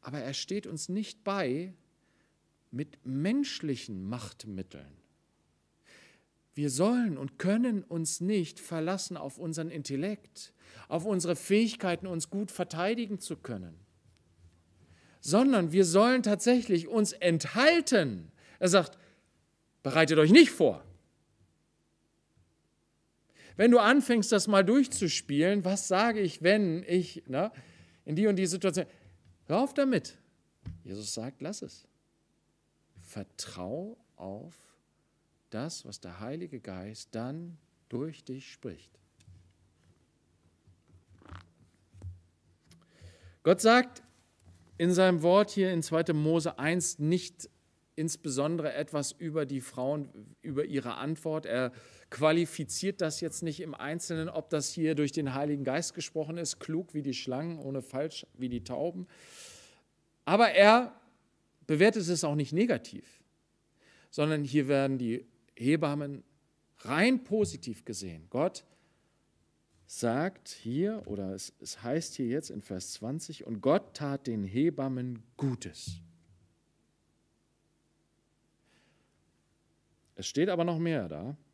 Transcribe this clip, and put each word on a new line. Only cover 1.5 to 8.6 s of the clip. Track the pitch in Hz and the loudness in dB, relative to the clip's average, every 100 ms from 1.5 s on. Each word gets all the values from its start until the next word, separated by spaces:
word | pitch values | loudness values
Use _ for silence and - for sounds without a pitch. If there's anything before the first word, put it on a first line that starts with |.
| 135 180 180 _ _ _ _ _ _ _ _ _ | -2 -6 -14 _ _ _ _ _ _ _ _ _
mit | 120 147 - | -10 -10 -10
menschlichen | 127 131 170 262 277 - 156 127 - 98 95 | -8 -2 0 0 -2 -4 -4 -6 -6 -8 -6
Machtmitteln. | 120 104 - 107 95 92 76 71 73 _ _ _ _ _ _ _ _ _ - - _ _ _ _ | -8 -10 -14 -12 -10 -10 -14 -20 -20 _ _ _ _ _ _ _ _ _ -20 -20 _ _ _ _
Wir | - 147 | -6 -4
sollen | 127 196 247 233 139 | 0 2 2 0 -4
und | 139 - | -8 -4
können | 175 214 247 214 | 0 2 0 -2
uns | - 170 160 - | -4 -6 -4 -4
nicht | 180 208 160 | 0 0 -2
verlassen | - | -8